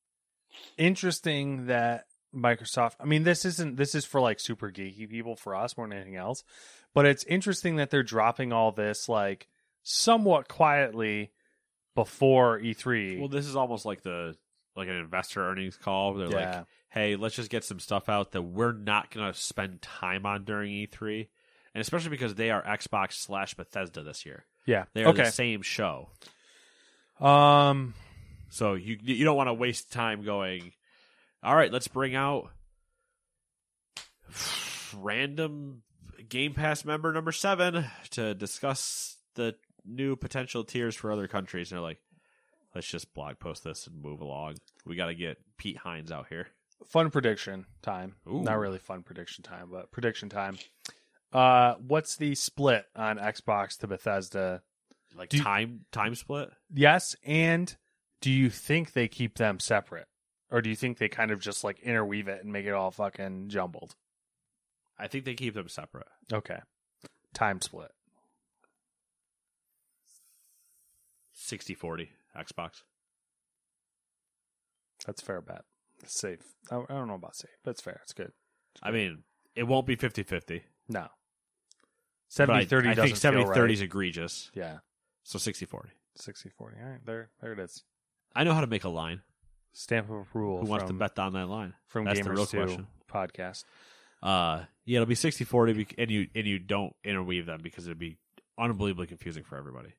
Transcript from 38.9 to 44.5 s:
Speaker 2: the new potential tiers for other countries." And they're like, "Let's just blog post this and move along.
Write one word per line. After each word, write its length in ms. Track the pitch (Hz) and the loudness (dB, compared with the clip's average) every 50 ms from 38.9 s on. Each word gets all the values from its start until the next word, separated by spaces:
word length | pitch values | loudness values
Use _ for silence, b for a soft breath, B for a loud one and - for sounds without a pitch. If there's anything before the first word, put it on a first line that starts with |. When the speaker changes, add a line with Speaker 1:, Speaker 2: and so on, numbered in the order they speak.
| - - - - - - _ _ _ | -6 -8 -8 -10 -12 -16 _ _ _
Speaker 2:
the 220 | - 117 113 113 - _ _ _ _ _ | -4 -4 -4 -4 -6 _ _ _ _ _
new 320 | 98 117 127 139 139 135 | -12 -6 -4 -2 -2 -2
potential 480 | - - 131 - 135 127 - - 120 107 | -2 -6 -6 -4 -4 -6 -4 -4 -6 -6
tiers 320 | - - 123 120 113 110 | -4 -4 -2 -2 -2 -4
for 160 | - - 110 | -4 -4 -4
other 160 | 107 107 98 - | -2 -2 -2 -2
countries." 440 | - 101 92 - - 90 87 - | -2 -4 -4 -4 -6 -8 -8 -6
And 60 | 92 87 | -8 -8
they're 60 | 85 | -8
like, 160 | 80 78 - _ _ _ _ _ _ _ _ _ _ _ _ _ _ _ | -8 -10 -12 _ _ _ _ _ _ _ _ _ _ _ _ _ _ _
"Let's 120 | 90 85 - | -12 -10 -8
just 240 | - 82 - - _ | -10 -10 -10 -12 _
blog 240 | - 71 73 65 - | -12 -10 -10 -12 -10
post 240 | - 85 78 - - | -10 -10 -12 -10 -10
this 240 | 82 76 - - - | -12 -12 -12 -14 -16
and 120 | 82 78 | -16 -14
move 220 | 71 73 73 76 | -12 -12 -12 -10
along. 360 | 80 71 69 71 76 78 | -10 -10 -8 -8 -8 -10